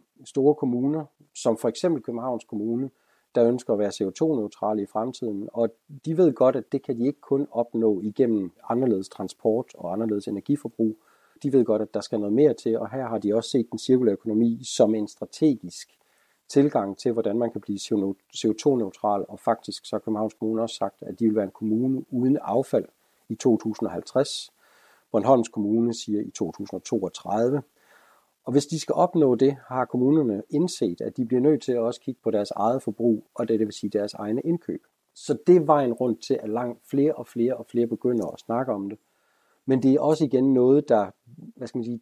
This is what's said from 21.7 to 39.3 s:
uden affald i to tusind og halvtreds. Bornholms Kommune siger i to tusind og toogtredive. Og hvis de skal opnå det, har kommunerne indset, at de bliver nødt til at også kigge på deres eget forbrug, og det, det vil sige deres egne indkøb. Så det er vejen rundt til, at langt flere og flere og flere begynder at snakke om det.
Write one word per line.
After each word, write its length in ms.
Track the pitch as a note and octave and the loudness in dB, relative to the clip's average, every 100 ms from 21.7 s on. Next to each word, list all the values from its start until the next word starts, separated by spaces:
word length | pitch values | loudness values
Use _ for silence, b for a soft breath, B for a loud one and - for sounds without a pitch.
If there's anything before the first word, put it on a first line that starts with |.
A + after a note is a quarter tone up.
| A2 C3 C3+ - | 0 0 -2 -4
uden 280 | B2+ C3 D3 | -2 0 0
affald 440 | - A#2 C3+ A2+ - _ _ _ - | 0 -2 0 -2 -2 _ _ _ -12
i 60 | A2+ | 0
to 220 | C3 G#2+ | 2 2
tusind 300 | A2+ - G#2+ | 0 -6 -6
og 40 | |
halvtreds. 640 | F2 - B2+ D3 - - b b b b b _ | -6 -4 -2 -2 -6 -14 b b b b b _
Bornholms 380 | A2+ A2+ C3 A2+ | 0 4 4 2
Kommune 440 | A2+ G2+ A2+ A#2 | -2 0 2 0
siger 280 | A#2 - G#2 | -2 -4 -4
i 80 | G2+ | -4
to 220 | - F#2 | -6 -6
tusind 260 | - G2 F#2+ | -6 -10 -12
og 60 | |
toogtredive. 800 | - A2+ F#2 - F2+ G#2+ A#2+ C#3+ - b b b b b b _ | -4 -4 -4 -8 -4 0 0 -2 -6 b b b b b b _
Og 80 | - | 0
hvis 140 | C#3 C#3+ | 0 0
de 140 | D#3+ | -4
skal 160 | - - | -2 0
opnå 400 | F3+ E3+ C#3 A#2+ | 2 4 4 4
det, 220 | C3+ C3+ - | 2 2 -4
har 180 | B2+ B2 | -4 -2
kommunerne 580 | B2 C3 D#3 B2+ G2+ - | 2 4 4 2 -2 -2
indset, 520 | D3 F3+ - G#2+ F2 | -2 -2 -2 -4 -4
at 160 | A2+ - | -6 -4
de 80 | A#2 | 0
bliver 160 | B2+ | 2
nødt 200 | C#3+ D3+ | 4 2
til 100 | - | 0
at 60 | A#2+ | -2
også 240 | A#2 - | -2 -6
kigge 200 | - B2 | -10 -6
på 80 | A2+ | -2
deres 200 | G#2+ G2+ | -2 -2
eget 320 | - G#2+ B2+ | -2 0 0
forbrug, 400 | - G#2 A#2 A2 - - | -4 0 2 0 -2 -6
og 120 | A2+ | 0
det, 120 | A2 | 0
det 80 | G#2+ | -2
vil 60 | |
sige 160 | - G2+ | -4 -4
deres 240 | G#2 G#2 | -2 -4
egne 280 | - G#2 A#2+ | -6 -6 -4
indkøb. 420 | D#3+ F3 - - _ _ _ | -2 -4 -4 -10 _ _ _
Så 240 | - - C#3+ - | -10 -6 0 6
det 80 | F3+ | 6
er 100 | D3+ | 6
vejen 280 | D3 B2+ | 2 2
rundt 300 | A2+ B2+ A2+ | 0 -2 -2
til, 160 | - B2+ | -4 -4
at 60 | G#2+ | -4
langt 300 | A2+ B2 A#2+ _ | -4 -6 -10 _
flere 260 | C#3 D3 D3 | 0 0 -2
og 120 | B2 | -6
flere 280 | A#2+ A#2+ A#2+ | -2 -2 -2
og 100 | - | -4
flere 220 | A#2+ A#2 | -2 -2
begynder 400 | A2 B2 A#2+ F2+ | -2 -2 -2 -4
at 120 | - | -8
snakke 320 | - A#2 C3 | -6 -4 -2
om 180 | G2+ G2 | -4 -6
det. 100 | G#2 _ _ _ | -12 _ _ _